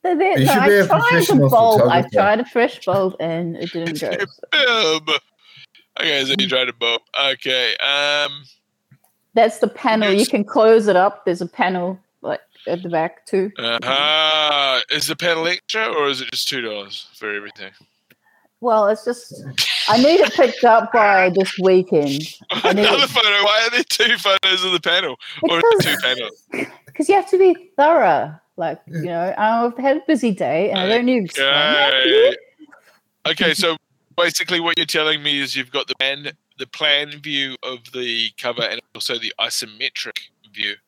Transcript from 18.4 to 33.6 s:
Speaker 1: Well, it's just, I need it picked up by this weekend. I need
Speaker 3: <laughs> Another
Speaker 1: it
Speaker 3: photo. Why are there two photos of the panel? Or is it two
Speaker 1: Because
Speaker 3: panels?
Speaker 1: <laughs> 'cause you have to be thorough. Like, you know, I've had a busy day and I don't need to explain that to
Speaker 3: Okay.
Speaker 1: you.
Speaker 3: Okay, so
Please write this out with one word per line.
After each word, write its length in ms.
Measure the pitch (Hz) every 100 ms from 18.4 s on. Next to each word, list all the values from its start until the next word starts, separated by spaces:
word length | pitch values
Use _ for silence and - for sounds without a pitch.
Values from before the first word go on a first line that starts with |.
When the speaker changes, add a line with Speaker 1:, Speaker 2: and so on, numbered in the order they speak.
| _ _
Speaker 1:
Well, 260 | 240 220 202
it's 160 | 220
just, 300 | 240 240 - - 135 - - - -
I 80 | 226
need 220 | 277 349
it 120 | 587
picked 320 | - 254 -
up 260 | 240 220 214
by 380 | 233 208 190 185
this 300 | 180 190 -
weekend. 640 | 185 185 185 165 143 139 156 - -
I 220 | 202 -
need 140 | 196 214
Speaker 3:
<laughs> 0 |
Another 180 | 269
Speaker 1:
it 60 | 277
Speaker 3:
photo. 180 | 247 214
Why 380 | 202 202 214 226
are 40 |
there 140 | 240 -
two 260 | - 233 233
photos 480 | 202 190 190 185
of 80 | 185
the 80 | 175
panel? 360 | 190 180 175 127 - -
Or 160 | 320 170
is 60 | 466
it 160 | 427
two 80 | 160
Speaker 1:
Because 120 | 143
Speaker 3:
panels? 680 | 127 127 110 - _ - - -
Speaker 1:
<laughs> 140 | -
'cause 140 | - 294
you 40 |
have 140 | 403 370
to 100 | 370
be 320 | 370 320 - -
thorough. 580 | 294 330 202 143 143 156 _ -
Like, 240 | 165 160 -
you 160 | 160
know, 300 | 175 170 180 -
I've 400 | 214 233 240 240
had 220 | 269 302
a 20 | -
busy 240 | 285 240
day 400 | 190 139 156 202
and 80 | 180
I 80 | 185
don't 160 | 233
need 140 | 247 254
to 60 | 180
explain 240 | - 135
that 400 | 143 151 151 139
to 60 | 135
Speaker 3:
Okay. 100 | 131
Speaker 1:
you. 280 | 135 170 190 _ _ - - _ _ _ _ 151
Speaker 3:
Okay, 260 | 160 175
so 220 | 147